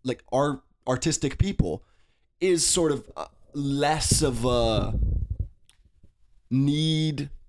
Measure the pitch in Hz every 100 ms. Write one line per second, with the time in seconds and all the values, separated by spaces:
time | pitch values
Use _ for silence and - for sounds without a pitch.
0 | 127 123 - 131 143 135 - _ - 127
1 | 165 151 143 - 196 - 92 80 - _
2 | _ _ _ _ 185 175 - 185 160 -
3 | - - - - - 143 139 139 147 156
4 | - - 147 117 127 123 113 107 104 107
5 | - - - - - - _ _ _ _
6 | - _ _ _ _ 127 143 147 156 156
7 | 156 143 139 -